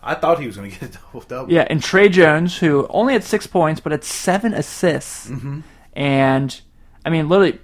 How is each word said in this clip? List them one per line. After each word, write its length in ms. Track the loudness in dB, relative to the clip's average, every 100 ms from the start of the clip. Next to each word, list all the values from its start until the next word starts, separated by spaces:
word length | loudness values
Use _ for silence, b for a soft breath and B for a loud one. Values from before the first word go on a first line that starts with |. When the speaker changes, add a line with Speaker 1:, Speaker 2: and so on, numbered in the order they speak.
Speaker 1:
I 140 | -10 -2
thought 240 | 0 0
he 80 | -2
was 80 | -12
gonna 140 | -14
get 120 | -14
a 40 | -16
double-double. 640 | -18 -20 -18 -14 -10 0
Speaker 2:
Yeah, 160 | 2 2
and 140 | -2
Trey 240 | 0 4 6
Jones, 500 | 6 6 4 0 0
who 300 | 2 2 0
only 220 | 0 2
had 140 | 0 -2
six 200 | -4 -2
points, 360 | 0 0 0
but 100 | -4
had 140 | -6 -6
seven 480 | -8 -2 0 -2
assists. 760 | -4 -8 -2 -2 -2 -6 -16 -12
Speaker 1:
Mm-hmm. 320 | -12 -10 -12 -14 b b -6
Speaker 2:
And, 640 | 0 2 2 2 -2 -8 -20 _ -20 -10 -4
I 40 |
mean, 180 | -2 2
literally, 320 | 4 4 0